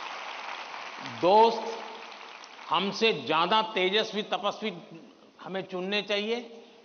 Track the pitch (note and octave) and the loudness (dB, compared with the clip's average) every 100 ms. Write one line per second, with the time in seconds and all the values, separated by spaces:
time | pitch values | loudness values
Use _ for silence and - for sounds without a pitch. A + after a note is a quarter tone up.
0 | - - - - - - - - - - | -10 -10 -10 -10 -10 -10 -10 -10 -12 -10
1 | C3+ A#2 E3+ G#3+ A3+ A3+ - - - - | -10 0 6 8 8 6 -4 -8 -10 -12
2 | - - - - - - - D#3+ G3 G3 | -14 -16 -16 -16 -18 -12 0 2 2 2
3 | A3 D#3 A#2+ D#3 F3 A3 A3 F#3+ F#3 G#3+ | 2 2 2 2 6 4 4 2 4 4
4 | A3 G3+ G3 F#3 G3+ - G#3+ E3+ - E3 | 2 -2 -2 -2 -2 -2 -6 -8 -14 -18
5 | D3+ - - - D#3+ F#3+ F#3 F#3 F#3 G#3 | -18 -20 -20 -16 -8 -6 -6 -6 -2 -2
6 | G3 G3+ G#3+ A#3+ A#3 - - - | 0 -2 0 -2 -6 -16 -20 -20